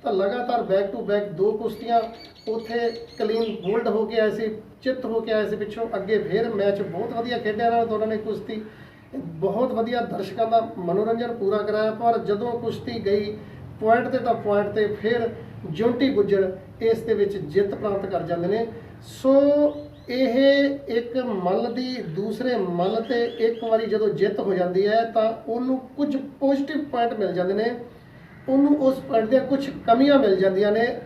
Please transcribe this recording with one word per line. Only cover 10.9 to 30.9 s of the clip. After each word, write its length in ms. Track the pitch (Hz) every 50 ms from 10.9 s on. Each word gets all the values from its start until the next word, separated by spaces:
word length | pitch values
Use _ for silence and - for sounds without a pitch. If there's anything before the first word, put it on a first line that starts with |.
| 175 202 214 220 226 233 240 240 233
ਪੂਰਾ 220 | 208 202 190 214 208
ਕਰਾਇਆ। 320 | 202 214 208 214 220 220
ਪਰ 280 | 214 208 233 233 233 226
ਜਦੋਂ 340 | - 185 208 202 240 240
ਕੁਸ਼ਤੀ 540 | 233 240 240 226 - - - 247 233 220 185
ਗਈ 300 | 196 202 214 208 208 214 - - - - - - - - -
ਪੁਆਇੰਟ 280 | 220 220 233 247 247 -
ਤੇ 100 | 262 247
ਤਾਂ 160 | 226 240 226
ਪੁਆਇੰਟ 400 | 226 - 208 202 202 202 - 208
ਤੇ, 120 | 214 214
ਫਿਰ 440 | 190 - - 202 220 240 233 226 226 - - - - - - - -
ਜੌਂਟੀ 380 | 151 165 220 247 240 240 285 262
ਗੁੱਜਰ 480 | 190 202 196 185 202 190 190 185 185 - - - - -
ਇਸ 220 | 226 226 220 220
ਦੇ 120 | - 233 214
ਵਿੱਚ 220 | 196 202 - -
ਜਿੱਤ 380 | 190 151 147 160 196 202 196 -
ਪ੍ਰਾਪਤ 320 | - 214 208 196 190 196
ਕਰ 160 | 185 190 170
ਜਾਂਦੇ 240 | 160 160 175 170 175
ਨੇ। 200 | 185 208 226 226 226 - - - - - -
ਸੋ 320 | - - - - - 262 269 277 285 285 294 294 294 294 - - - - - - - -
ਇਹ 300 | 247 254 262 226 233 262 277 277 277 277 277 277 277 277 - -
ਇੱਕ 280 | 226 233 233 - 262
ਮੱਲ 580 | 262 240 233 208 185 175 175 190 226 233 240 -
ਦੀ 220 | 254 254 254 254 240
ਦੂਸਰੇ 540 | 185 165 156 185 208 220 214 - 254 254 247
ਮੱਲ 480 | 214 185 170 175 175 180 196 220 - - -
ਤੇ 160 | 247 233 233
ਇੱਕ 400 | - - - 220 226 233 226 233
ਵਾਰੀ 220 | 226 220 220 226
ਜਦੋਂ 220 | 202 202 208 220 202
ਜਿੱਤ 320 | 151 147 190 214 202 -
ਹੋ 140 | 196 196 185
ਜਾਂਦੀ 320 | 180 175 180 180 190 202
ਹੈ 240 | 208 220 226 226 226
ਤਾਂ 220 | - 226 214 226 226 - - -
ਉਹਨੂੰ 300 | 226 240 254 262 262 254 - - -
ਕੁਝ 200 | 285 294 294 269
ਪੋਜ਼ਿਟਿਵ 680 | 269 - - - - 277 269 277 269 277 - 311 277 -
ਪੁਆਇੰਟ 340 | - - 240 233 226 220 214
ਮਿਲ 140 | 196 175
ਜਾਂਦੇ 220 | 170 180 180 185 202
ਨੇ, 260 | 214 226 240 247 - - - - - - - - - - - - - - -
ਉਹਨੂੰ 280 | 262 277 285 294 294
ਉਸ 220 | 294 269 262 262 -
ਪੁਆਇੰਟ 320 | - - 226 226 220 220
ਦੀਆਂ 140 | 262 262 269
ਕੁਝ 260 | - 277 269 - -
ਕਮੀਆਂ 480 | - - - 233 233 247 277 285 285 269
ਮਿਲ 180 | 226 202 190
ਜਾਂਦੀਆਂ 360 | 185 190 196 190 190 208 208
ਨੇ। 280 | 214 226 233 254